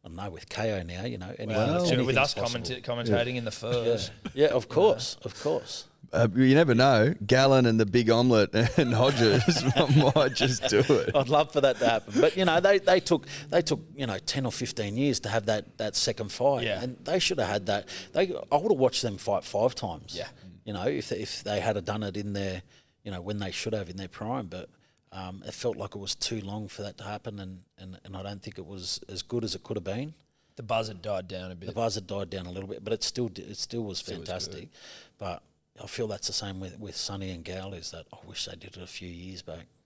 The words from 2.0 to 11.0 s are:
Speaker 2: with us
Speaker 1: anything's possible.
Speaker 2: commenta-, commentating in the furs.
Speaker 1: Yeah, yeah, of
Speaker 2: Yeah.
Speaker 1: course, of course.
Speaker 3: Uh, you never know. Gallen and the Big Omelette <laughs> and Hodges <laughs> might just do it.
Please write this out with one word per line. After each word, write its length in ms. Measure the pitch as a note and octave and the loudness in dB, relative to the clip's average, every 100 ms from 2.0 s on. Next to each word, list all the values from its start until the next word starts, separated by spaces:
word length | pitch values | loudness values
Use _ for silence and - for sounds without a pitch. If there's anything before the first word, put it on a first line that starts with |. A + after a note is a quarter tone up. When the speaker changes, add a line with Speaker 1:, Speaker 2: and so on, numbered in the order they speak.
Speaker 2:
with 120 | B2+ B2+ | 2 2
us 180 | C3+ | 0
Speaker 1:
anything's 0 | |
possible. 260 | - A2+ A#2+ | 0 -4 -4
Speaker 2:
commenta-, 460 | A#2 B2 - A#2+ A#2 | -6 -8 -6 -4 0
commentating 300 | G#2+ A#2+ B2+ | 2 2 -2
in 80 | |
the 60 | A#2 | -6
furs. 600 | - A#2 B2 A#2 A#2 - - - | -8 -4 -2 0 0 -2 -10 -10
Speaker 1:
Yeah, 140 | C3+ D3 | 2 4
yeah, 0 | |
of 100 | B2+ A2 | 4 0
Speaker 2:
Yeah. 60 | |
Speaker 1:
course, 420 | D3+ G#3 A2+ - - | 4 4 4 -2 -8
of 160 | A2+ - | -12 -6
course. 440 | D3 D#3 - - - _ - | -2 -2 -4 -14 -14 _ -4
Speaker 3:
Uh, 160 | - A#2 G2+ | 2 4 6
you 180 | C3 | 6
never 200 | C#3 E3 | 8 6
know. 400 | A#2 C3 A#2+ A#2 F3+ G#2 | 6 6 6 4 2 2
Gallen 400 | B2+ C3+ C3+ A#2+ | 6 8 8 6
and 140 | A2+ | 4
the 60 | G#2+ | 4
Big 220 | B2 A2+ | 4 6
Omelette 440 | A2+ B2+ A2+ G2 | 6 6 6 6
<laughs> 220 | G#2+ A#2 - | 4 2 4
and 140 | C3 | 2
Hodges 720 | A2+ B2+ C3+ A#2 G#2 - D#3+ C3 C3 | 4 2 4 4 6 4 2 2 2
<laughs> 380 | C#3 C#3+ C#3 | 6 6 6
might 200 | D3 C3+ | 4 2
just 340 | B2 C#3 B2+ B2+ | 2 0 0 2
do 100 | G#2 | 4
it. 300 | B2 B2+ | 6 4